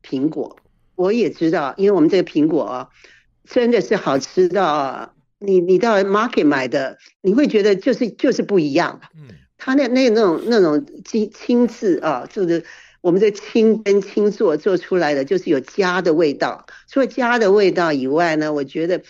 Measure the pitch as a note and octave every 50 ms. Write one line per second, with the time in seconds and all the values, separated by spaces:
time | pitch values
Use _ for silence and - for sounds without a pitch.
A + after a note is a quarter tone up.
0 | - - C3+ C3 C#3 D#3+ - D3+ A2 - - _ _ _ _ _ _ _ _ -
1 | F3+ F#3+ A3+ A#3+ F#3+ D3 D3+ - E3+ D#3+ F#3 E3+ C#3+ C3 - G3 G3 G3+ G3+ E3+
2 | D3+ E3 G3 F3+ E3 - - D#3 D3 E3 F3 C#3+ G#2+ G#2+ B2+ B2+ B2+ - _ _
3 | _ - _ _ _ _ _ _ _ - - B3+ A#3+ A#3 A#3+ G3 E3+ - A3 F#3
4 | - D#3 C3+ C#3 - - - F#3 F#3 E3+ F#3 G3+ F#3 D#3 D3 D3+ C3+ C3 B2 -
5 | - - _ _ _ _ _ - G3+ G3 F#3+ F3+ E3+ F#3 F#3 F3+ A3+ A#3 G#3+ F#3+
6 | G3+ G3 G3 G#3 A3+ B3 - A3+ E3 D3 D3 C3+ C3 B2 C3 C#3 C3+ B2+ - _
7 | _ - _ _ - F#3 G#3 C#4 D4 G3+ G#3+ G#3 G3 G#3+ G3 F#3 - C#4 A#3 -
8 | B3 G3 - - - C4 G3+ - F3 E3+ G3+ F3+ D3+ C#3+ C3+ E3+ D#3+ - - -
9 | - - _ D#3 C#3+ B2+ - - _ _ _ - - C4 C4 D4 C4+ A3+ B3+ C4
10 | C4+ A#3+ G#3 A#3 G#3+ F3 D#3+ - - A3 A#3+ G#3+ F3+ D#3 D3 D3 C#3+ - - -
11 | - - - A3 G#3+ - - - - - A#3+ A#3+ B3 A3+ A3+ - A#3 G3 D#3+ -
12 | D#3 D#3+ C#3 B2 C#3 - - - F#3 E3 E3+ E3 E3 - - - - - _ _
13 | - F3+ E3+ F#3+ A3 G#3 G#3 - - - - A#3 A3 A3 G#3+ A3 - G3+ G3 G3+
14 | F#3+ - - G#3+ G#3 G#3 G3+ - A3+ E3+ D3+ D#3 - G#3 F#3 F3 - - F#3+ F3+
15 | D#3+ D3 D3 C#3 C3+ C#3 G3 F3+ - F3+ D3+ C3 A#2+ - - - F#3 F3+ F3+ F#3
16 | E3+ F3+ D#3 E3+ E3 C#3+ C3+ - D3+ B2+ G2+ - - - - - _ _ - C#4
17 | B3+ G3+ - C4+ B3 A#3 B3 A#3 A3 F#3+ G3 G#3+ G3+ F3+ E3 F3+ E3+ D#3+ D3 C3+
18 | C3 C3 C#3+ E3+ F3 E3 D#3 D#3 D3+ D3+ D3+ C#3+ C#3 C#3 - D#3+ E3 F3+ F3+ D#3
19 | -